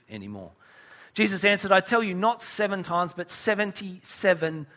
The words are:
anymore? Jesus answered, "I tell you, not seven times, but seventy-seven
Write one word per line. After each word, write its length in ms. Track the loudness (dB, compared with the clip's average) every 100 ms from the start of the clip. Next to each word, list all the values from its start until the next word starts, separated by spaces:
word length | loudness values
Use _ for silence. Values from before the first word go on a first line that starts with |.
| _
anymore? 440 | -12 -12 -12 -14 _ _ -20 -20 -20 -12
Jesus 300 | -2 0 2
answered, 280 | 2 2 4
"I 80 | 4
tell 220 | 6 0
you, 120 | 2
not 280 | 0 0 0
seven 400 | -8 -2 -2 -2
times, 300 | -2 -2 -2
but 180 | -6 -10
seventy-seven 1400 | -4 0 0 -2 -4 -12 -14 -12 0 2 2 0 -4 -12